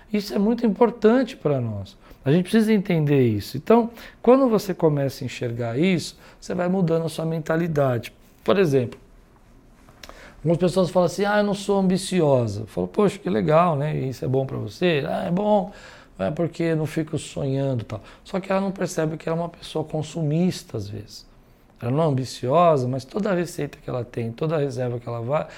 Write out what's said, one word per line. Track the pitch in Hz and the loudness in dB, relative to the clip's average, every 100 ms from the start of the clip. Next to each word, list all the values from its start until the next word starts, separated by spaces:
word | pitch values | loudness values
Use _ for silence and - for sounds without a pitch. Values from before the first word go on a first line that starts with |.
| - | -4
Isso | 208 202 | -4 -2
é | - | 0
muito | 202 240 | 0 2
importante | 233 190 233 196 220 247 262 - | 0 4 2 4 4 4 2 -2
pra | 151 139 | -2 0
nós. | 117 104 95 - - - | -2 -6 -10 -16 -20 -6
A | - | 2
gente | 160 | 2
precisa | 180 220 220 | 4 2 4
entender | 220 185 170 147 143 123 | 2 2 0 4 4 4
isso. | 104 - 135 | 2 -4 -8
Então, | - 226 233 - - - | 2 4 4 -6 -18 -2
quando | - 262 269 | 4 6 6
você | 214 - | 2 0
começa | 175 165 147 135 - | 0 2 2 0 -4
a | 123 | -8
enxergar | - 123 117 120 117 | -6 -6 -4 -4 0
isso, | 180 175 - - - - | 2 2 -2 -12 -20 -20
você | - | -8
vai | 190 180 | -4 0
mudando | 190 175 165 165 | 0 0 0 -2
a | |
sua | - | -4
mentalidade. | 160 165 156 160 170 147 135 120 - - - _ | -4 -4 -2 -2 0 0 0 0 -6 -14 -20 _
Por | - 185 | 0 2
exemplo, | 180 135 120 - - - - _ _ - - - - - - - - - | 4 2 0 -6 -20 -20 -20 _ _ -20 -20 -20 -20 -20 -20 -20 -20 -6
algumas | 147 170 | -2 2
pessoas | 180 175 180 | 2 2 2
falam | 185 175 | 2 0
assim, | 175 | 0
"Ah, | 202 208 | 0 2
eu | |
não | 208 | 0
sou | 202 - 196 | -2 0 2
ambiciosa." | 190 185 - 185 151 131 117 101 | 2 2 0 2 4 4 2 -4
Eu | 107 | -6
falo, | - 180 | -4 -2
"Poxa, | - 202 - | 2 2 0
que | - | -2
legal, | 208 175 156 180 | 0 4 4 4
né? | 147 151 151 | 2 -2 -4
Isso | 135 120 | -4 -4
é | - | -2
bom | 131 131 | 0 -2
pra | 131 | -6
você?" | 113 - 180 156 - | -10 -2 0 0 -2
"Ah, | 202 190 | -4 -2
é | |
bom." | 175 208 208 185 - - - - - | -2 2 2 0 -8 -20 -20 -20 -6
É | 190 | -4
porque | 156 170 - | -2 -4 -2
eu | 165 160 | -2 0
não | |
fico | 156 165 156 151 | -2 -4 -4 -6
sonhando | - - 143 135 139 127 | -8 -6 -4 -2 -2 -2
e | 107 | -6
tal. | 107 - - | -10 -14 -20
Só | - 190 | -8 -6
que | 180 | -2
ela | 190 | -2
não | 196 | -2
percebe | 196 180 - 156 160 | -4 -4 -2 -2 -4
que | - | -4
ela | 165 | -4
é | |
uma | 170 | -6
pessoa | - - 160 | -10 -8 -6
consumista, | 151 156 151 175 151 156 180 - - 117 | -4 -6 -6 -4 -2 0 0 -2 -8 -10
às | 98 | -8
vezes. | 107 104 - - - _ _ _ _ | -10 -14 -20 -20 -20 _ _ _ _
Ela | 120 | -2
não | 135 | 0
é | 165 | 2
ambiciosa, | 135 131 - 123 151 175 151 123 | 0 -4 -6 0 4 6 4 0
mas | 131 123 | -4 -6
toda | - 208 | -4 -2
a | |
receita | 180 170 - 147 - | -2 -2 -6 -8 -10
que | - | -8
ela | 127 | -8
tem, | 117 - 113 | -6 -6 -6
toda | 110 160 | -4 -4
a | 160 | -2
reserva | 143 123 123 120 | -2 -2 -4 -6
que | 120 | -6
ela | 117 | -8
vai, | 117 151 165 | -4 -4 -4